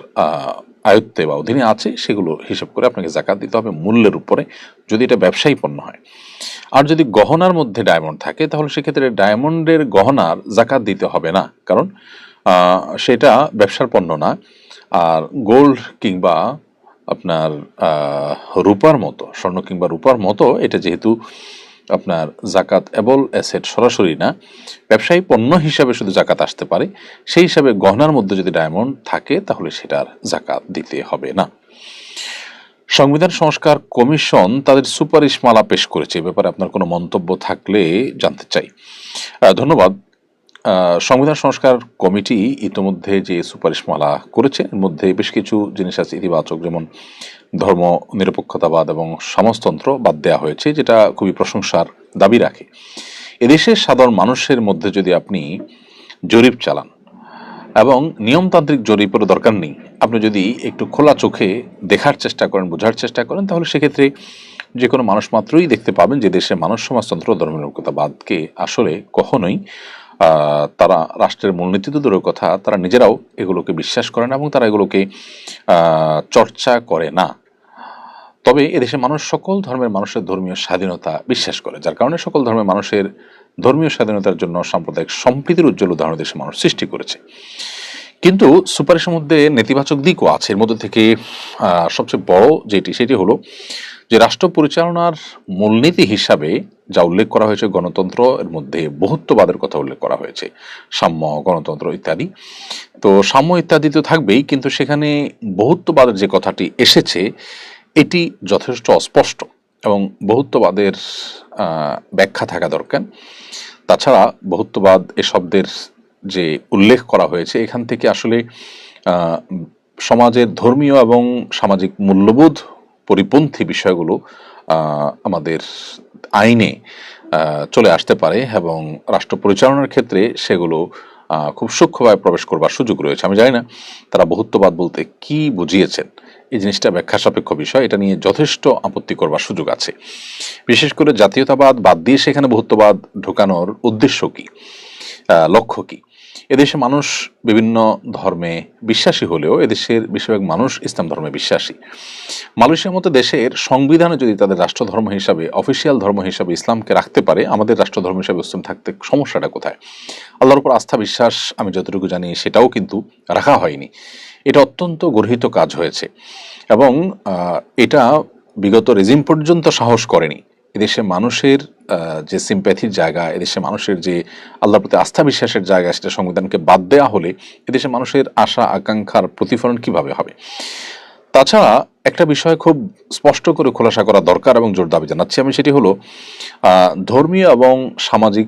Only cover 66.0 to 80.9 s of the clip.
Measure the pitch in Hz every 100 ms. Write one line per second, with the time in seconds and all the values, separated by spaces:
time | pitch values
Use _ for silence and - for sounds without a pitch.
66 | 90 139 104 90 - 90 82 113 - 123
67 | 104 87 - 101 80 78 73 - - 71
68 | 76 69 - 92 78 - 90 - 104 82
69 | - - 87 135 90 135 - - - -
70 | - _ 82 78 73 73 73 - 87 90
71 | 80 - 95 - 104 90 90 98 98 147
72 | 139 95 90 - 90 95 104 104 90 120
73 | 110 95 - - 95 90 82 85 - -
74 | 117 - 120 135 147 143 117 107 98 98
75 | 98 - - - - - - 87 85 80
76 | 78 78 - 123 113 - - 120 117 82
77 | 78 82 85 64 _ _ _ - - -
78 | - - - _ - 135 147 175 123 143
79 | 127 151 - 156 - 190 196 127 123 98
80 | 101 117 92 92 92 90 - 90 95